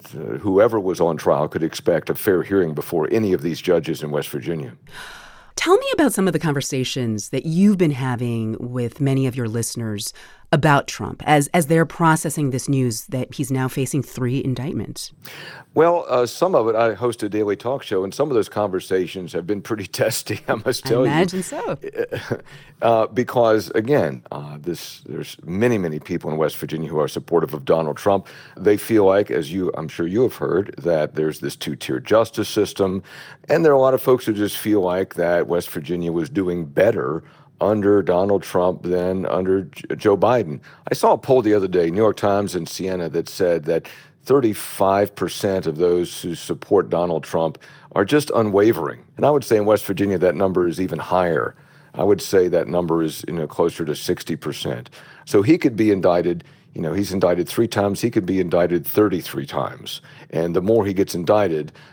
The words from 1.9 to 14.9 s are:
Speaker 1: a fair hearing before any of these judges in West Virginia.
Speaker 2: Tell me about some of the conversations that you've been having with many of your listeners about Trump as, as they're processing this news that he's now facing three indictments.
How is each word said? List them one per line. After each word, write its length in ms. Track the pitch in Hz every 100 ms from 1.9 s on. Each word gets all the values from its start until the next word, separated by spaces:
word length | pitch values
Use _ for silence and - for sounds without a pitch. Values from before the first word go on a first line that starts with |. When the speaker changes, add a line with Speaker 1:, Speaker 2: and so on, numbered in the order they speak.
| 80 -
Speaker 1:
a 60 |
fair 300 | 78 - 90
hearing 280 | 76 98 85
before 360 | 73 - 85 73
any 220 | 110 107
of 100 | 90
these 180 | 82 80
judges 420 | - 85 78 76
in 100 | 76
West 160 | 73 69
Virginia. 440 | 73 85 80 65 58 - - - - - - - -
Speaker 2:
Tell 200 | - 392
me 100 | 554
about 200 | 427 285
some 140 | 202 190
of 40 |
the 60 | 156
conversations 920 | 165 139 - 139 127 139 120 107 -
that 140 | 135
you've 340 | 165 165 202 190
been 120 | 170
having 680 | 127 131 120 120 117 110 110
with 400 | 120 123 117 -
many 260 | 139 135 135
of 80 |
your 140 | 127 117
listeners 680 | 113 113 - 113 101 - - - - -
about 340 | 151 156 143 -
Trump 380 | - 104 - -
as, 220 | 147 143
as 180 | 180 143
they're 180 | 165
processing 680 | 160 - 165 160 160 160 143
this 180 | 127 -
news 380 | 139 123 117 -
that 280 | 127 123
he's 160 | - 127
now 160 | 131 131
facing 340 | - 131 147
three 420 | 123 - 127 131
indictments. 680 | 135 123 139 - -